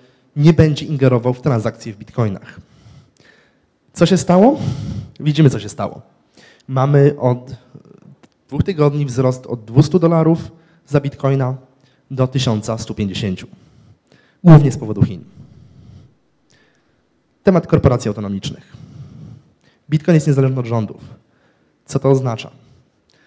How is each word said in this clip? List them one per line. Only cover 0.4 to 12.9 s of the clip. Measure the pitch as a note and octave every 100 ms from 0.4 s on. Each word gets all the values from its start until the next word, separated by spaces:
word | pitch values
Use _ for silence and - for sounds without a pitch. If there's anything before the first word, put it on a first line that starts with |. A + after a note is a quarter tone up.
| D3+
będzie | D#3+ D#3 C#3+ -
ingerował | C#3+ C3 B2 B2
w | B2+
transakcje | D#3 A#2 A2 - A#2
w | G2+
bitcoinach. | - - G#2+ F#2 - - - _ - - _ _ _ _ _ _ _ _ _
Co | - E3+
się | F#3
stało? | - F3+ A3+ D#4 - - - - - -
Widzimy, | D3+ C#3+ D3
co | A#2
się | G#2
stało. | - G2 - _ _ _ _ _ _ -
Mamy | C3 C#3 C#3+ C#3+ -
od | B2+ B2 B2+ C3 _ - _ - - - _ _ _
dwóch | C#3
tygodni | - E3 D3 D3 C#3+
wzrost | A#2+ C3 B2+ -
od | B2 G#2+
dwustu | B2 - F#3
dolarów | E3 E3 D#3 E3 - - _ _ _
za | C#3+
bitcoina | C#3 - C3+ C3+ B2+ C3 - _ _ _ _
do | C3 B2+
tysiąca | C3 B2+ G#2+ G#2 A2+
stu | -